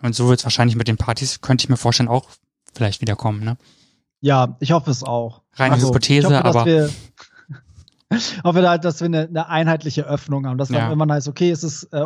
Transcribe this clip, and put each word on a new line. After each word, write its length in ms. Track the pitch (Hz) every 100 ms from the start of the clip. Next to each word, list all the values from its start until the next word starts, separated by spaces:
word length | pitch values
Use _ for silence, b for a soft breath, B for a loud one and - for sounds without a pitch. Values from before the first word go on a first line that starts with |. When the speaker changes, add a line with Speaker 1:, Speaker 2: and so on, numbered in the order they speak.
Speaker 1:
und 140 | 120 113
so 140 | 123
wird's 160 | 123 -
wahrscheinlich 320 | - 120 117
mit 100 | 117
den 80 | 113
Partys, 460 | - 113 131 -
könnte 240 | - 127 -
ich 40 |
mir 60 | 127
vorstellen, 320 | 127 - 120
auch 200 | 123 - - _ _ _
vielleicht 280 | - 110 -
wieder 160 | 110 101
kommen, 260 | 113 104
ne? 140 | 107 120 b b b b b _
Speaker 2:
Ja, 340 | 139 135 123 123
ich 100 | 143
hoffe 180 | 165 160
es 140 | 127
auch. 380 | 127 120 117 113 _ -
Speaker 1:
Reine 180 | 131
Speaker 2:
Also, 160 | 135 127
Speaker 1:
Hypothese, 380 | 123 - 143 143
Speaker 2:
ich 40 |
hoffe, 100 | 143
dass 120 | - 147
Speaker 1:
aber 100 | 170
Speaker 2:
wir, 240 | 160 151 143 - _ B B B 135 _ - - _ _
<laughs> 340 | 233 - 196
hoffe 240 | 175 175 185
halt, 140 | 170 170
dass 140 | 160
wir 60 | 170
eine, 160 | 160 160
eine 200 | 165 160
einheitliche 540 | 160 165 160 156 151 139
Öffnung 400 | 143 - 139 135
haben, 120 | 127
dass 120 | 135
Speaker 1:
Ja. 100 | 123
Speaker 2:
dann 100 | 113
irgendwann 220 | 156 156
heißt, 140 | 147 139
okay, 220 | 139 175
es 140 | 160
ist, 200 | 165 156 -
äh, 120 | 151